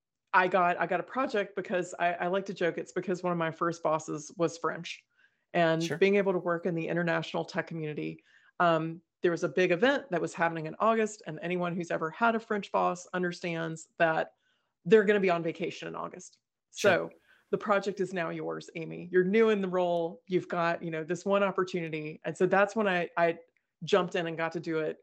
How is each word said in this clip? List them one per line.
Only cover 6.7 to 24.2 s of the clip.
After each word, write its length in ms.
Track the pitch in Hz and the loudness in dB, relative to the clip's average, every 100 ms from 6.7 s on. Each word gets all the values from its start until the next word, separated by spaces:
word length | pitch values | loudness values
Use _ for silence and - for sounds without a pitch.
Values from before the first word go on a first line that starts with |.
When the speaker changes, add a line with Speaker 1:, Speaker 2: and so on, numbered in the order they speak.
| 165 | -2
Speaker 1:
the 100 | 160 | -2
international 580 | 170 170 165 160 175 | 0 0 0 -2 -6
tech 220 | 160 - 156 | -4 -4 -6
community, 560 | 170 151 151 160 160 _ _ _ - | -6 -6 -6 -8 -10 _ _ _ 0
um, 400 | 175 165 160 165 _ _ | 4 4 0 -6 _ _
there 80 | 180 | 0
was 140 | 165 | 0
a 40 | 170 | 0
big 240 | 180 180 | 2 2
event 320 | 170 254 277 - | 4 4 2 -2
that 100 | 170 | -4
was 140 | 160 | -4
happening 320 | - 170 165 156 | 0 -2 -2 -8
in 100 | - | -2
August, 440 | 214 226 214 - - | 2 2 0 -4 -12
and 120 | 156 | -8
anyone 320 | 170 180 175 | -4 -2 -2
who's 160 | 175 170 | -4 -4
ever 200 | 165 160 | -4 -4
had 240 | - 233 | 0 0
a 60 | 226 | 0
French 300 | 220 208 196 | -2 -6 -2
boss 360 | 196 180 180 - | 0 0 -2 -6
understands 720 | 180 180 175 175 165 160 160 - - | -4 -4 -4 -6 -4 -6 -8 -14 0
that 360 | 165 160 - _ _ _ _ _ | 2 2 -4 _ _ _ _ _
they're 200 | 175 220 | 4 6
gonna 140 | 202 208 | 6 4
be 120 | 190 | 2
on 120 | 170 | 0
vacation 460 | 165 151 165 - 165 | -2 -4 -8 -8 -10
in 80 | 165 | -8
August. 420 | 170 185 - _ _ _ _ | -10 -10 -18 _ _ _ _
Speaker 2:
Sure. 160 | - 208 | 0 2
Speaker 1:
So 200 | 165 165 - _ _ _ | 2 0 -10 _ _ _
the 80 | 190 | -6
project 400 | - 196 202 190 | 0 0 0 -4
is 120 | 185 | -4
now 160 | 185 165 | -4 -4
yours, 400 | 170 160 160 - 170 | -6 -6 -8 -10 -10
Amy. 320 | 160 165 175 | -10 -10 2
You're 140 | 180 | 4
new 240 | 185 220 220 | 4 6 6
in 120 | 208 | 4
the 60 | 190 | 0
role. 540 | 180 175 170 165 - - | 0 2 2 -2 -6 -2
You've 220 | 180 - | -2 0
got, 340 | 175 170 170 | 0 0 0
you 80 | 170 | -4
know, 120 | 160 | -6
this 220 | 156 175 | -4 -4
one 180 | 196 202 | 0 2
opportunity. 800 | 196 180 180 180 165 156 151 - | 2 0 -2 -2 -4 -6 -8 -8
And 120 | - 165 | -8 0
so 100 | 185 | 4
that's 300 | 190 202 220 | 6 4 2
when 100 | 202 | 0
I, 220 | 180 170 - | 0 -2 2
I 220 | 170 170 - _ _ _ | 2 0 -10 _ _ _
jumped 300 | 156 196 180 | 0 2 2
in 120 | 185 | -2